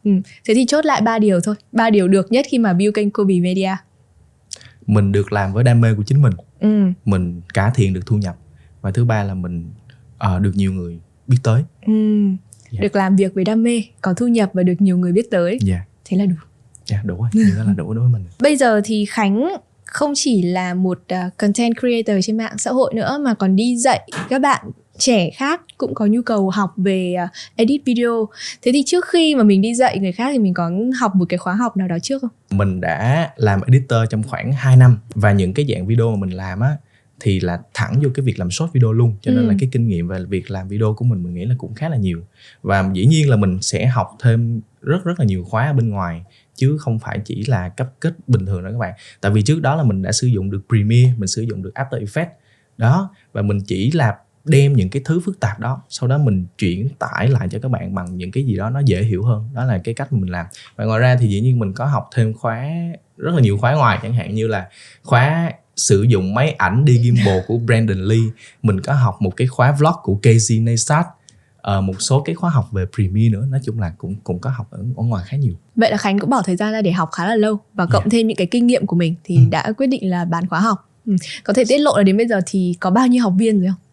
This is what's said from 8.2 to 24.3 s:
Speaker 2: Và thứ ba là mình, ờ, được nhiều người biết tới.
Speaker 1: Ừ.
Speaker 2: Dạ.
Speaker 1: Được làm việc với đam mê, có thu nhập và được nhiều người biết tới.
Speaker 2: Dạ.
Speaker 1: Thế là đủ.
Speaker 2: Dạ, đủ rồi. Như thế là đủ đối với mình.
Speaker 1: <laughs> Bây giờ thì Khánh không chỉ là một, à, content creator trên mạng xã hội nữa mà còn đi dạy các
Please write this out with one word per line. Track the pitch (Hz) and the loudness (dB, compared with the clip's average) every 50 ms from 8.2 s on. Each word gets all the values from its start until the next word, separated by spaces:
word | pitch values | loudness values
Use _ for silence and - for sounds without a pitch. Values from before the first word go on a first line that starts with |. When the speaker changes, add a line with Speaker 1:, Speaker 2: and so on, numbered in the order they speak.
| 101 90 85 - - - - - - _ - - | 0 -4 -6 -10 -18 -20 -20 -20 -20 _ -20 -8
Speaker 2:
Và | - 98 | -8 -4
thứ | 95 120 120 | -2 0 0
ba | 117 110 107 101 | 0 0 0 -2
là | 98 95 | -4 -6
mình, | 92 90 87 87 85 82 85 - - _ - - _ _ - - | -6 -6 -6 -6 -8 -10 -12 -16 -20 _ -20 -20 _ _ -20 -14
ờ, | - - 101 90 90 | -4 -2 -2 0 2
được | 101 98 92 | 0 0 0
nhiều | 101 98 95 95 | 0 -2 -2 -2
người | 92 87 85 85 85 - _ _ _ _ | -4 -8 -10 -12 -14 -18 _ _ _ _
biết | - 127 127 - | 0 0 2 2
tới. | 120 110 127 165 - _ _ - | 2 2 2 0 -4 _ _ -2
Speaker 1:
Ừ. | 214 214 214 214 214 214 208 208 196 190 185 _ _ - _ _ - | 0 0 2 2 2 2 2 2 0 0 -4 _ _ -20 _ _ -12
Speaker 2:
Dạ. | - 101 | -6 -2
Speaker 1:
Được | 196 196 - | -2 0 0
làm | 202 190 185 196 | 0 2 4 4
việc | 190 196 185 190 | 4 2 2 0
với | 190 185 | -2 0
đam | 208 220 226 226 | 0 2 2 2
mê, | 240 240 233 208 - _ _ | 2 0 -2 -4 -6 _ _
có | - 190 180 | -2 -2 0
thu | - 240 | 0 0
nhập | 247 233 226 208 190 - | 0 2 2 2 0 0
và | 185 180 | 0 2
được | 180 175 170 | 2 2 2
nhiều | 202 190 180 | 2 2 2
người | 180 180 180 | 2 0 2
biết | 175 208 240 - | 2 0 0 0
tới. | 214 185 175 175 214 247 | 0 0 0 0 -2 0
Speaker 2:
Dạ. | 110 95 92 87 92 _ _ _ _ | 0 0 0 -2 -4 _ _ _ _
Speaker 1:
Thế | - 185 | -4 -2
là | 185 202 | 0 0
đủ. | 190 175 156 - _ _ _ _ _ _ - _ | 0 -2 -4 -8 _ _ _ _ _ _ -16 _
Speaker 2:
Dạ, | - 104 101 104 | -6 -6 -4 -4
đủ | 101 90 90 | -6 -4 -4
rồi. | 113 117 107 | -4 0 2
Như | 220 220 101 95 | 4 4 4 2
thế | 104 113 | 2 0
là | 101 98 | 0 0
đủ | 82 76 101 110 | 0 -2 -4 -2
đối | 113 127 | 0 2
với | 123 120 | 2 0
mình. | 104 92 87 | 0 -4 -12
Speaker 1:
<laughs> | - _ | -4 _
Bây | 247 294 294 | 2 2 4
giờ | 262 269 240 220 208 208 | 4 2 2 2 2 0
thì | 214 220 208 208 | 0 -2 -2 -2
Khánh | 208 - 226 214 196 196 220 277 359 392 285 _ _ _ _ _ | -2 -2 0 0 0 2 0 -2 -2 -4 -8 _ _ _ _ _
không | - - - 294 285 285 | -14 -4 -4 -2 -2 -2
chỉ | 277 - 285 233 196 | -2 0 0 2 2
là | 175 175 180 185 180 180 180 | 2 0 -2 -2 -4 -4 -2
một, | 180 185 185 180 175 _ | 0 0 -2 -2 -4 _
à, | - 180 185 180 185 _ | -6 -6 -4 -6 -8 _
content | - 214 208 202 - 233 233 233 - | -2 -2 0 0 0 0 -2 -2 -2
creator | - 247 240 226 220 226 208 190 185 | -2 -2 0 0 0 0 0 0 0
trên | 220 214 | -2 -2
mạng | 220 220 - - | -4 -4 -6 -8
xã | 208 - - | -8 -6 -2
hội | 254 262 247 - - | 0 0 0 0 0
nữa | 226 - - 269 294 294 | -2 -2 -2 -2 -2 -2
mà | 254 220 | -2 -2
còn | - 202 190 190 | 0 0 2 2
đi | 190 226 247 247 | 2 2 0 0
dạy | 233 240 262 220 - - - - - 185 | 2 2 2 2 0 -2 -10 -12 -12 -6
các | - | -4